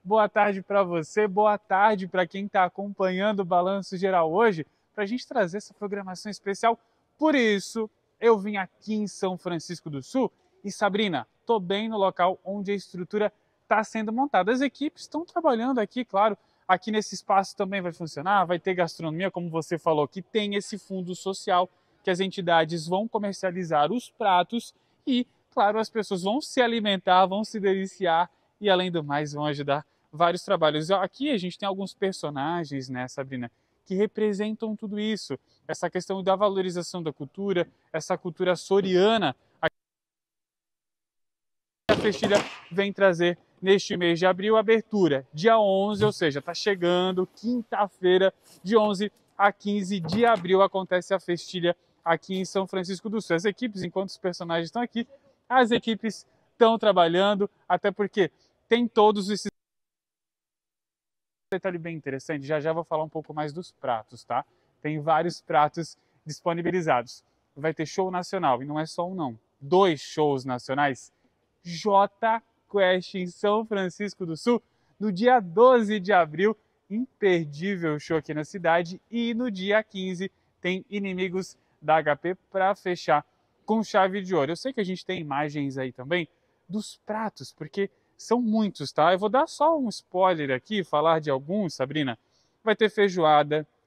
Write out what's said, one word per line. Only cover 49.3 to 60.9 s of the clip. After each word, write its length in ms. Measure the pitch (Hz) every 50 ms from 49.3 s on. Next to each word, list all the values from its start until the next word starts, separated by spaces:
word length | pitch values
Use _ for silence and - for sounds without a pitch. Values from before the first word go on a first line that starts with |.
| _ -
a 140 | 202 196
quinze 480 | 190 _ - 208 202 208 190 180 208 190
de 260 | 160 160 180 220 233
abril, 380 | 233 226 190 170 180 190 190 196
acontece 500 | 190 - 190 185 - 185 180 165 - 196
a 60 | 180
Festilha 580 | - - 175 170 - - - 180 170 175 170 - _ _ _ _ -
aqui 320 | 165 165 165 - - 190
em 100 | 190 190
São 200 | - - 196 190
Francisco 440 | 180 - 185 180 180 196 170 - 220
do 120 | 208 220
Sul. 140 | - - 170
As 100 | 165 185
equipes, 380 | 220 185 - 254 233 202 190 190
enquanto 260 | 175 - 185 196 185
os 80 | - -
personagens 520 | - 185 175 - 175 170 165 170 170 165
estão 120 | - 233
aqui, 260 | 240 - - 233 233 - - - _ _ _ _ _ -
as 220 | 240 262 247 214
equipes 560 | 240 - - 233 220 - - 220 - - - _ _ _ _ _
estão 280 | _ - 233 226 226 220
trabalhando, 680 | 220 214 190 185 170 165 170 180 196 202 208 190 202 - _ _ _ -
até 240 | 180 175 - 202
porque 400 | 185 - 208 190 - 214 180 151 - _ _ _ _ _ _ _
tem 200 | 226 240 240 220
todos 420 | - 226 208 214 214 208 185 196
esses 200 | 214 180 - 208 - _ _ _ _ _ _ _ _ _ _ _ _ _ _ _ _ _ _ _ _ _ _ _ _ _ _ _